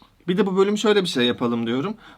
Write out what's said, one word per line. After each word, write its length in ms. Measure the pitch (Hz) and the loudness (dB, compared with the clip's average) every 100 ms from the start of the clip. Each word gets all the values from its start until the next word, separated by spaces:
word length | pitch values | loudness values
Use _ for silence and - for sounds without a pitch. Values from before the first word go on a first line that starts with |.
| _ _ - | _ _ -4
Bir 100 | 185 | -2
de 80 | 196 | 0
bu 100 | 190 | 2
bölüm 220 | 196 208 | 2 2
şöyle 240 | 214 202 | 2 2
bir 60 | 180 | 0
şey 180 | 131 120 | 0 0
yapalım 400 | 120 123 120 113 | 0 -2 -2 -2
diyorum. 280 | 123 185 226 - | -2 -4 -8 -16